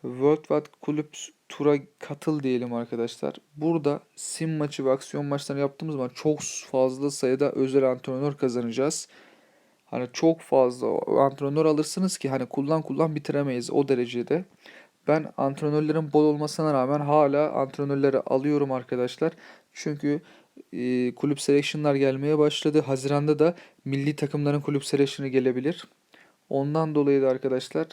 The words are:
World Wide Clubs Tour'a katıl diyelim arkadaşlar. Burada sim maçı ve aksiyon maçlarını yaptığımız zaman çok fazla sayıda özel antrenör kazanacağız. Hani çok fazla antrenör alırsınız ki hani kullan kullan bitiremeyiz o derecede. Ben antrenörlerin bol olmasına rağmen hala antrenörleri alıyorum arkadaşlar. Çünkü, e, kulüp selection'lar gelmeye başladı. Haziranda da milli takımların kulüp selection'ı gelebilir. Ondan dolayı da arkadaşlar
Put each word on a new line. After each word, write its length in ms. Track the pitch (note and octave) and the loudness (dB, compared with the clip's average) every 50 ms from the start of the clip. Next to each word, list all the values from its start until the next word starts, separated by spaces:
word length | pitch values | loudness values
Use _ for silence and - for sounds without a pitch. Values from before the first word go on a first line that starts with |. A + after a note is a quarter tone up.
World 420 | - B2+ B2 B2+ C3+ C#3+ D#3 D3+ D#3 | -8 -10 -4 2 4 4 4 2 0
Wide 260 | - D3+ D3+ D3 - _ _ - | -2 -2 -2 -2 -4 _ _ -6
Clubs 440 | - D3+ D3+ D3+ - - - - - _ _ _ _ | -4 -4 -4 -4 -6 -12 -18 -18 -18 _ _ _ _
Tour'a 280 | - - C#3+ D3 D3 C#3 C3 - _ _ | -8 0 2 4 4 2 0 -8 _ _
katıl 440 | - - D3 - - D#3+ D#3 D3 C3+ | -12 -12 -12 -4 -2 -2 -2 0 0
diyelim 300 | C3 B2+ A#2+ B2 A#2+ A#2+ | 0 0 0 -2 -4 -4
arkadaşlar. 600 | A#2 A#2 A#2 - A#2 A#2 A#2 - - - - - - _ _ _ | -6 -6 -6 -4 -4 -4 -4 -4 -6 -6 -6 -6 -8 _ _ _
Burada 440 | D3 D3+ E3 E3+ E3 C#3+ C#3+ D3 - _ _ _ | -2 0 0 0 2 2 0 -2 -2 _ _ _
sim 420 | - - - - - E3 D#3+ D#3+ | -14 -12 -10 -8 -6 -4 -4 -2
maçı 280 | D#3 D3 D3 D3 - C3+ | -2 -2 -4 -4 -2 0
ve 60 | C3+ | 0
aksiyon 340 | C3 C3+ - - - D3 C#3+ | 0 0 -2 -8 -8 -6 -4
maçlarını 360 | C#3+ C#3+ C#3 C#3 - C#3+ C#3 | -4 -4 -4 -4 -6 -4 -2
yaptığımız 340 | C#3+ C#3 C#3+ - D#3+ D#3+ D3+ | -2 -2 -4 -6 -8 -6 -6
zaman 140 | C3+ B2+ B2 | -6 -6 -8
çok 300 | - - - D#3 D3+ D3+ | -8 -2 0 0 0 0
fazla 720 | - - - - - - - C3 C3 C3 C3 C3 C#3 C#3+ | -4 -10 -10 -10 -12 -4 2 2 2 2 0 -2 -4 -4
sayıda 400 | C#3 - - B2 C3 C3+ D3 C#3 | -2 0 0 0 2 2 2 0
özel 400 | - - C3+ C3 C3 C#3 C3+ C3 | 2 0 0 4 4 4 4 4
antrenör 420 | B2+ B2+ - - C3 C3 C#3+ D3 C#3 | 0 -2 -6 -8 -6 -4 -4 -4 -2
kazanacağız. 720 | C#3+ C#3+ B2+ A#2 B2 A#2+ A#2 A2+ B2+ C3+ D3+ D#3+ - - _ - - - - _ _ _ _ _ _ _ _ _ _ _ | -2 -2 0 0 -2 -4 -2 -2 0 0 0 -2 -4 -10 _ -20 -20 -20 -20 _ _ _ _ _ _ _ _ _ _ _
Hani 220 | _ - B2 B2 A#2+ - | _ -8 -8 -8 -8 -4
çok 280 | - - E3 E3 D#3+ | 2 2 2 2 2
fazla 580 | - - - C3+ C3 B2 B2 B2+ A#2+ A2+ F#2+ - | -2 2 4 4 4 4 2 -2 -4 -2 -2 -2
antrenör 640 | - - - - C3+ C#3 C#3 C#3 C#3+ C#3 C#3+ D#3 D#3+ | 0 2 2 4 4 2 0 -2 -6 -2 0 2 2
alırsınız 520 | D#3+ D3+ D3 D#3 D#3 - F#3+ F#3 F#3 - | 2 2 2 0 -2 -2 -2 -2 -2 -2
ki 120 | - - C3+ | -4 -4 -4
hani 160 | C3 C3 B2+ | -2 -2 -4
kullan 360 | B2 - - C#3 C#3+ D#3+ D#3+ | -4 -4 -4 0 0 0 -2
kullan 340 | D#3 - C#3 C#3 D#3+ D#3+ D#3 | -2 -4 -2 0 0 0 0
bitiremeyiz 560 | D3 D3 - C#3+ C#3+ C#3+ C#3 B2+ A#2+ A#2 - | -4 -6 -2 -2 -2 -2 -2 -2 -4 -4 0
o 160 | - C#3 C#3 | 0 0 2
derecede. 580 | C#3 C3+ B2 B2 A#2 A#2 A#2+ A#2 - C#3 E3+ F#3+ _ _ _ _ - - - - _ _ _ _ | 2 2 0 0 -2 -4 -6 -2 0 -2 -2 -2 _ _ _ _ -20 -20 -20 -20 _ _ _ _
Ben 260 | - D3 D#3+ D3+ - - | 0 0 0 0 -6 -4
antrenörlerin 760 | - C3 C#3 C#3 - D#3 D3 D3 D3+ D#3 D3+ D3+ D#3+ D#3 D3 C#3 | -2 -2 -2 -2 -2 -2 0 0 0 0 0 0 -2 -2 2 4
bol 100 | D3+ D3+ | 6 6
olmasına 500 | D3+ D3 D3 D3+ D3+ - - D#3 D#3 D3 | 6 4 2 -2 -6 -4 -2 0 0 2
rağmen 260 | C3 B2+ C3 D3 D3 | 2 2 0 0 -2
hala 520 | D3 C#3+ D3 D#3 D3 C#3 C#3 C#3+ D3+ D3+ | 0 2 4 4 4 4 4 2 0 2
antrenörleri 680 | - - C3+ C3+ - - C#3+ C#3 C#3 C#3 C#3 C#3 C3+ B2+ | 0 -2 -2 -2 -4 -6 -2 -2 0 2 2 4 4 2
alıyorum 520 | - - C3 C3 C3+ D3 D3 D3 C#3+ C3+ | 0 2 0 0 2 2 0 0 0 0
arkadaşlar. 640 | C3 B2+ A#2 - - B2 B2 B2 - - D#3+ E3 D#3+ - - - - - _ _ _ | -2 -4 -4 -4 -2 -2 -2 -2 -2 -2 -2 -4 -4 -6 -20 -20 -20 -20 _ _ _
Çünkü, 480 | - - D#3 D3 C#3+ - C#3+ D3 D3+ D#3 - - - _ _ _ - - _ - | -8 -6 -6 -6 -2 -2 -2 -2 -2 -4 -12 -20 -20 _ _ _ -20 -20 _ -8
e, 420 | - B2 B2+ B2+ B2 B2 B2 A#2 | -6 -2 0 0 0 0 -2 -2
kulüp 260 | - - D3 C#3+ C#3 | -2 -2 -2 -2 -2
selection'lar 540 | - - C#3+ C#3+ C#3+ - - D3+ D3+ D3 C#3+ | 2 4 4 4 4 0 -4 0 0 2 2
gelmeye 420 | C#3 C#3 C3+ C3 C3+ C#3 D3 D#3 | 4 2 2 0 0 0 0 2
başladı. 440 | D3+ D3+ D3+ D3 - - D#3 D3 D#3 | 4 2 2 2 0 -2 2 2 2
Haziranda 580 | D3+ C3 C3+ B2+ C3 C#3 D3 C#3+ D3 D3+ D3+ C#3 | 2 2 -2 -2 0 0 0 2 2 2 4 4
da 160 | D3+ E3+ F3 - - - _ _ _ | 4 2 2 -2 -14 -20 _ _ _
milli 300 | C3+ C3+ C#3 C#3 D3 D3 | -4 -4 0 0 -2 -2
takımların 460 | - D3+ C#3 - D3 C#3+ C#3+ C#3+ D3 | -2 -4 -4 -2 -2 0 0 0 0
kulüp 240 | C#3+ - D3 C#3 C#3 | -2 -2 -2 -2 -2
selection'ı 440 | - - C#3 C#3 C3+ - - C#3 C3+ | 0 2 2 2 2 2 -6 -6 0
gelebilir. 580 | B2+ C3 B2+ C3 B2 B2+ C3 D3+ F3+ - - _ _ _ _ _ _ _ _ _ _ _ _ _ | 0 2 2 2 0 0 -2 -4 -4 -4 -12 _ _ _ _ _ _ _ _ _ _ _ _ _
Ondan 460 | - C#3 C#3 C#3+ D3+ D#3+ D#3+ D#3 D3+ | -4 -2 -2 0 0 0 0 2 2
dolayı 260 | D3 C#3+ C#3+ C#3+ C#3 | 2 4 4 4 4
da 80 | C3+ C3 | 4 2
arkadaşlar 580 | B2+ C3 - C3+ C3 B2+ B2+ - - D#3+ D#3+ D#3+ | 0 0 0 -2 -2 -2 -4 -4 -4 -4 -4 -4